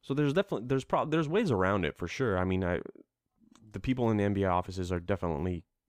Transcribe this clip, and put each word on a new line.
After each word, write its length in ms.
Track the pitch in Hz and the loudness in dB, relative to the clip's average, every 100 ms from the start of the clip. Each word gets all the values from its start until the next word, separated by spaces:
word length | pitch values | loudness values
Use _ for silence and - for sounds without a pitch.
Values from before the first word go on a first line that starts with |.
So 100 | - | -4
there's 200 | 139 147 | 0 2
definitely, 340 | 151 202 131 123 | 2 0 -4 -2
there's 160 | 135 | -2
pro-, 220 | - 170 131 | 0 -2 0
there's 220 | 156 147 | 0 0
ways 220 | 185 220 | 0 2
around 360 | 104 92 101 80 | 2 2 2 0
it 120 | - | -2
for 100 | 87 | -8
sure. 300 | - 131 95 | -2 0 0
I 60 | |
mean, 200 | 92 92 | 2 0
I, 180 | 90 87 - - - _ _ _ _ - 107 | 0 -2 -4 -18 -20 _ _ _ _ -20 -14
the 80 | 107 | -8
people 320 | 127 127 117 | -4 0 2
in 60 | 107 | 2
the 60 | |
N 120 | 101 98 | 2 2
B 80 | |
A 60 | 95 | 2
offices 420 | 90 92 92 90 | 2 -2 -6 -4
are 80 | 90 | -4
definitely 640 | 90 98 87 76 90 87 - _ | -2 -4 -2 -2 -2 -4 -8 _